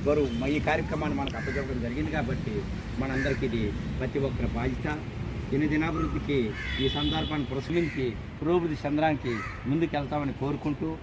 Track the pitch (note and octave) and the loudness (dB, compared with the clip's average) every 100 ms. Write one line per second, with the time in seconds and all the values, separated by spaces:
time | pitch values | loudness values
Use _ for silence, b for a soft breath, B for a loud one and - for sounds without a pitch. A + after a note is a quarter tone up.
0 | C#3+ D3+ C#3 A#2 C3+ D3 D3 D#3+ D#3 D#3+ | 4 4 4 0 0 2 2 2 0 0
1 | D3+ C#3+ C3+ B2+ - C3 C3+ B2 A#2 B2+ | 0 0 -2 -2 -2 -2 -2 -2 -2 -2
2 | D3+ D#3 B2 C3 - G#2 G2 - - - | -2 0 0 -2 -2 -2 -4 -6 -4 -2
3 | C3 C3 C3+ C3 B2+ A2+ G#2 - - - | 0 0 0 0 0 0 0 -2 -4 -2
4 | C3+ C#3+ C3+ B2 - A2+ B2 B2 D#3 D3+ | -2 0 0 0 0 0 0 -2 -2 -4
5 | - - - - - C#3 D3+ D#3 D#3+ D#3+ | -6 -6 -6 -6 0 2 4 2 2 0
6 | D#3+ C#3+ A#2+ C#3 A2 G2+ - - C3 C#3+ | 0 0 2 2 2 -2 -4 0 0 2
7 | D3 D#3 D3+ D3+ B2 C3 B2+ E3+ D#3+ C#3+ | 0 0 0 -2 -2 -4 0 2 2 0
8 | B2+ G#2 - - D3 F3 E3+ D3 C#3+ D3 | -2 -2 -8 -4 4 4 4 0 0 4
9 | D#3 D3 B2+ A2 - - A#2+ D3+ E3 D3 | 4 4 0 -2 -4 -6 0 2 2 0
10 | C#3 D3 C#3+ A2+ C3+ D3 D3+ C3+ D#3+ D#3 | 0 0 -2 -2 -2 0 -2 -2 -2 -4